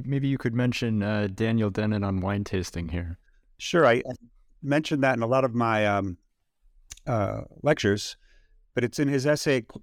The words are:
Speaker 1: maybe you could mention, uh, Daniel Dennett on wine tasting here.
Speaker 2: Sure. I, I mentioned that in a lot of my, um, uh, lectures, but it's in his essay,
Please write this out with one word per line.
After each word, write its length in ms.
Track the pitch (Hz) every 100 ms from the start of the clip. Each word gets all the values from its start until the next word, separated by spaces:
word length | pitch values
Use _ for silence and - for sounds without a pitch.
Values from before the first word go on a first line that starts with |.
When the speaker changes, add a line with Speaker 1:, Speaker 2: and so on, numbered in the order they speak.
Speaker 1:
maybe 240 | 127 139 139
you 80 | 135
could 180 | 127
mention, 480 | 117 123 117 117 110
uh, 260 | 101 107 104
Daniel 360 | 95 113 113 107
Dennett 320 | 98 107 104
on 180 | 98 95
wine 240 | 92 101
tasting 460 | 101 95 87 85 85
here. 260 | 87 85 82 _ _ _ -
Speaker 2:
Sure. 300 | - 175 139
I, 80 |
I 180 | 117 - 123 120 _ _ _
mentioned 400 | 139 143 151 151
that 140 | 135 123
in 60 |
a 40 | 117
lot 180 | 131
of 100 | 131
my, 320 | 113 117 110 104
um, 320 | 101 98 87 _ _ _ _ _ _ - - -
uh, 340 | 117 101 - - -
lectures, 560 | 139 156 104 104 - - _ _ _ _ _
but 100 | -
it's 140 | 120 -
in 100 | 143
his 180 | 139 139
essay, 380 | 147 156 131 113 -